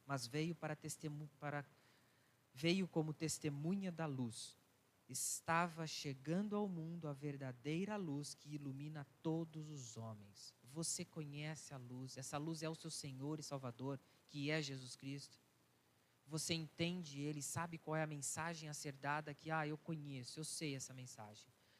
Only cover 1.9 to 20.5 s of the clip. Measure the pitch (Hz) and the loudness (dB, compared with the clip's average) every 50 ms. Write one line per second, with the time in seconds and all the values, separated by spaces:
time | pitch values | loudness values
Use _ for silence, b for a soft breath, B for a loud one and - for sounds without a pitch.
1.9 | B B B B B B B B B B B _ - 131 147 170 180 190 185 170 | B B B B B B B B B B B _ -4 4 6 8 8 8 6 4
2.9 | - 165 156 156 147 - 165 151 - - - 151 143 143 151 170 196 202 190 185 | 4 4 4 4 2 0 2 0 0 2 2 0 2 2 4 4 4 4 2 0
3.9 | 170 156 165 151 135 131 123 117 110 - - - - - - _ _ _ _ _ | 0 0 0 0 2 2 2 0 0 -4 -8 -10 -12 -16 -20 _ _ _ _ _
4.9 | _ _ _ - 131 - - - - - - - 165 165 175 175 160 160 160 151 | _ _ _ -6 -2 0 0 0 0 0 4 4 6 6 6 4 2 -2 -2 -2
5.9 | - - - 147 135 135 131 151 165 190 208 214 208 208 208 196 180 165 160 160 | -2 -2 -2 -2 -2 -2 2 2 4 4 4 4 4 2 2 2 0 -2 -2 -2
6.9 | 170 175 156 147 143 135 147 147 139 139 139 131 123 123 - 147 156 170 196 202 | -4 -2 -2 -2 -2 0 -2 -2 -2 -2 -2 -4 -4 -2 0 0 2 2 2 2
7.9 | 214 208 190 160 139 143 147 - - - - 147 147 147 143 139 131 135 147 151 | 0 0 0 0 0 0 0 -2 -6 -8 -8 -6 -6 -4 -4 -4 -4 -4 -6 -6
8.9 | 156 151 135 - - - - 165 160 165 165 160 156 160 151 151 151 143 127 113 | -6 -6 -8 -8 -12 -2 2 2 4 4 2 0 -4 -8 -6 -6 -6 -8 -8 -8
9.9 | - 113 113 113 110 104 101 101 98 - - - - _ - 123 131 160 165 - | -6 -6 -6 -6 -6 -8 -10 -16 -16 -14 -16 -16 -16 _ -20 -8 -4 -2 0 0
10.9 | - - 175 - - 165 151 143 143 147 151 156 160 135 - - 143 131 123 120 | 0 0 -2 -4 -4 -6 -6 -4 -4 -4 -2 -2 -4 -6 -8 -10 -10 -8 -8 -6
11.9 | 123 127 131 127 - 135 131 - 151 143 147 165 165 151 160 156 160 160 - 165 | -6 -6 -6 -6 -6 -6 -6 -2 -2 0 0 0 0 0 0 -2 -2 -2 -4 -6
12.9 | 151 - - 147 131 131 135 147 156 151 151 - 143 135 131 123 117 - 131 135 | -4 -4 -4 -6 -4 -2 -2 0 0 -2 -2 -4 -4 -2 -2 -4 -4 -2 0 0
13.9 | 139 131 B B B B B - - 147 139 147 156 160 147 139 135 131 127 123 | 0 -2 B B B B B -8 -2 0 2 4 4 4 2 0 -2 -4 -6 -8
14.9 | - - - 135 139 143 - - - - - _ _ _ - _ _ _ _ _ | -10 -8 -6 -6 -6 -6 -8 -12 -16 -20 -20 _ _ _ -20 _ _ _ _ _
15.9 | b b b b b b _ 139 151 156 - - 170 165 160 151 - - 170 170 | b b b b b b _ -2 -2 0 4 4 4 2 2 -2 0 2 2 2
16.9 | 175 180 170 147 143 143 143 147 151 147 135 - - 170 170 170 170 160 - 156 | 2 0 -4 -4 -4 -2 0 0 0 0 -2 0 0 0 0 0 -4 -6 -2 0
17.9 | 156 156 156 151 151 143 135 - - 160 156 170 170 156 156 151 147 - - 151 | 2 2 4 2 0 -2 -2 -2 0 0 0 -2 -2 -2 -4 -6 -6 -4 -4 -4
18.9 | 135 135 - 139 147 151 151 151 143 - - 156 160 160 151 147 156 151 - - | -4 -2 0 2 2 2 0 -2 -8 -6 -2 2 2 4 4 2 0 -2 -2 -2
19.9 | 165 156 147 143 139 131 123 - - 156 156 - | -2 -2 -2 -4 -4 -4 -6 -6 -6 -6 -4 -4